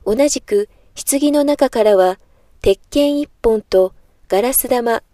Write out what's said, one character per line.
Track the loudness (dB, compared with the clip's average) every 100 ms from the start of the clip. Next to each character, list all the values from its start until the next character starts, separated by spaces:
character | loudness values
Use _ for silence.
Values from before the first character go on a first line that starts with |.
| -4
同 | 0 0
じ | -2
く | -4 -4 -4 _ _ -12
棺 | -6 -2 0
の | 0
中 | 0 0 0
か | 2
ら | 2 4
は、 | 2 -2 _ _ _ _
鉄 | -2 -2 _
剣 | -2 0 -2
一 | -6
本 | _ -2 -2
と | 0 0 0 -4 _ _ -4
ガ | -2
ラ | -2
ス | -2 -2
玉 | -2 -2 -4 -6